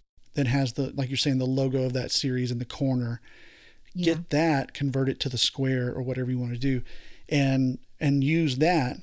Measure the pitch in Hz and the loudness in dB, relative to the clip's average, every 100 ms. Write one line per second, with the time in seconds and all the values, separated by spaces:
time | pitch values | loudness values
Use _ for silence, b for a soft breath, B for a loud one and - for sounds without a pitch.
0 | _ _ - - 131 139 131 131 135 - | _ _ -8 -2 2 2 0 -2 -4 -2
1 | 131 135 151 131 127 131 135 131 131 127 | -4 0 0 2 2 2 2 2 0 0
2 | - - 135 127 123 120 123 - 139 127 | -2 0 0 0 0 -2 -6 -2 0 2
3 | 120 120 B B B B B B B 180 | 0 -4 B B B B B B B -2
4 | 170 165 170 143 165 143 131 - 143 131 | 0 0 0 2 4 2 0 -2 -2 0
5 | 135 131 131 - - - 135 131 123 - | 0 0 -2 0 0 0 0 0 -2 -4
6 | 127 131 127 123 123 120 135 131 - B | -4 -4 -2 -2 -2 -2 0 0 -2 B
7 | B B B 147 135 135 131 127 - - | B B B 0 2 2 2 -2 -8 -4
8 | 147 139 135 165 160 127 156 175 123 127 | 0 2 2 2 2 2 2 2 0 -4